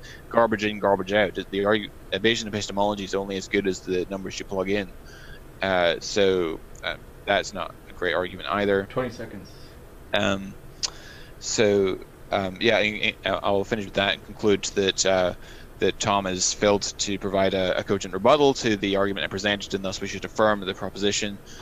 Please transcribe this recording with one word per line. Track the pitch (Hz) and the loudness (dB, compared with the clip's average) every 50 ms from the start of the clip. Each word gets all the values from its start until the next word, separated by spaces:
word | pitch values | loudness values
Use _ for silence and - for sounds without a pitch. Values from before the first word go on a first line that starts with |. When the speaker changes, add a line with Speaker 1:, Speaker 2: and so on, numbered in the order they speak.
| - - - - - - | -10 -16 -16 -18 -14 0
Speaker 1:
garbage | - 117 117 113 110 101 104 | 4 4 4 4 4 2 0
in, | 107 104 104 | -2 -2 2
garbage | 98 101 98 95 92 92 101 | 4 4 4 4 2 2 4
out. | 107 104 90 - | 4 4 4 0
The | - 92 - - 98 | -4 -6 -4 -2 0
argu-, | 101 101 110 110 104 - - - - - | 4 4 4 2 2 -4 -10 -14 -10 -4
uh, | - 95 | -4 2
Bayesian | 98 113 117 117 117 104 | 2 2 2 2 -2 -4
epistemology | 104 104 101 - 98 101 101 104 107 101 98 | -4 -4 -4 -4 0 0 2 2 0 -2 -4
is | 90 - | -4 -4
only | 98 98 98 98 95 | -4 -4 -2 -4 -6
as | 92 - | -6 0
good | - 101 98 98 | 0 0 2 2
as | 92 - | -2 -2
the | - - 92 90 87 - | -4 -2 -2 -2 -2 -4
numbers | 98 95 95 92 - - | -6 -8 -8 -8 -10 -10
you | 95 | -10
plug | - 98 95 95 95 | -6 -4 -4 -2 0
in. | 98 104 98 - - - - - - - - - - - - - - - | 0 -2 -2 -4 -10 -16 -18 -18 -18 -18 -18 -18 -18 -18 -18 -18 -10 -6
Uh, | - 95 95 90 87 85 78 - | -2 0 2 4 4 4 2 0
so, | - - - 107 101 95 95 92 87 80 - - - - - - - | -4 -4 2 4 4 4 4 4 2 0 -4 -6 -10 -16 -18 -10 -8
uh, | 90 80 76 - - - - - | -8 -8 -8 -12 -18 -20 -14 -2
that's | 104 101 95 85 - - | 2 2 2 2 0 -6
not | 92 82 78 - - - - | -8 -8 -8 -8 -14 -18 -18
a | - | -10
great | - 87 90 78 | -4 -2 0 2
argument | 82 90 90 90 92 80 65 | 2 0 -2 -6 -8 -4 -2
either. | 82 101 104 101 101 98 98 98 | 0 0 2 4 2 2 2 0
Speaker 2:
Twenty | - 131 127 123 | -2 -4 -4 -4
seconds. | 117 - 113 113 107 101 92 - - - - - - - - - - - - - - | -6 -8 -12 -12 -12 -14 -14 -16 -16 -18 -18 -18 -18 -18 -18 -18 -18 -20 -10 -4 -2
Speaker 1:
Um, | 101 104 101 98 98 98 98 - - - - - - - - - - - - - - - - - - | 0 2 2 0 0 -4 -10 -14 -14 -16 -18 -10 -8 -8 -8 -8 -10 -16 -18 -18 -18 -18 -18 -18 -12
so, | - - - - 113 104 101 101 98 95 - - - - - - - - | -10 -6 2 4 6 6 6 6 4 4 2 -2 -8 -14 -18 -18 -8 -2
um, | - 98 95 95 92 92 | -2 -2 0 -2 -4 2
yeah, | 98 113 110 98 | 2 4 4 6
in, | 104 107 107 | 4 2 0
in, | - - 110 101 - - | 0 -2 -2 -2 -2 -2
I'll | 98 98 87 - 95 101 98 98 | -2 -2 0 0 2 2 2 2
finish | - 120 110 101 | 0 -2 -4 -4
with | 95 - | -4 0
that | - 98 101 82 | 0 2 2 0
and | 73 - | -2 -4
conclude | - 104 - - 110 101 95 - | -14 -12 0 4 4 4 4 2
that, | - - 104 98 95 - - - | -2 0 2 2 2 2 2 2
uh, | 92 95 92 90 90 90 - - - - - - - - - | 2 4 4 2 2 0 -4 -10 -16 -18 -18 -18 -18 -4 0
that | - 95 - - | 0 0 0 0
Tom | - 113 101 101 98 | 0 2 2 2 2
has | 92 92 92 90 - - | 0 -2 -2 -2 -2 0
failed | - 110 104 104 101 | 2 4 4 4 4
to | - - - - - - 101 92 | 2 -4 -6 -6 -4 -4 -4 -4
provide | - 101 92 98 95 95 95 | -4 -2 2 2 2 2 2
a, | 95 92 90 - - | 2 0 2 0 0
a | 101 | 0
cogent | - 104 98 - 95 87 | 0 -2 -2 -2 -6 -6
rebuttal | 95 98 120 143 147 147 139 135 | -4 2 4 4 6 6 4 4
to | - - 120 107 | 2 2 0 0
the | 98 104 98 98 95 | 2 2 0 2 2
argument | 98 101 98 92 76 | 2 2 0 -2 -4
I | - | -4
presented, | - 95 95 104 104 101 104 - - | -4 -2 0 0 0 0 -2 -4 -4
and | 98 95 | -4 -2
thus | 95 92 - | -4 -4 -4
we | 101 101 | -6 -8
should | - 98 92 | -8 -8 -8
affirm | 92 - - 110 107 107 101 | -8 2 4 4 4 4 2
the | 95 90 87 | 0 -6 -6
proposition | - 104 95 - 98 98 101 101 - 110 104 101 98 - - - - | -6 -6 -8 -6 0 0 2 2 2 -2 -4 -6 -10 -14 -16 -16 -16